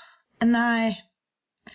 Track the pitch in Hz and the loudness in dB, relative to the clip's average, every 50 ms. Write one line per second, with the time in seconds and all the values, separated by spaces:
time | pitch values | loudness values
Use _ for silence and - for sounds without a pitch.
0 | - - _ _ _ _ _ _ 233 233 240 233 233 240 233 226 226 220 190 - | -20 -20 _ _ _ _ _ _ 0 2 2 2 2 0 0 0 -2 -2 -4 -6
1 | - _ _ _ _ _ _ _ _ _ _ _ _ - - | -12 _ _ _ _ _ _ _ _ _ _ _ _ -20 -20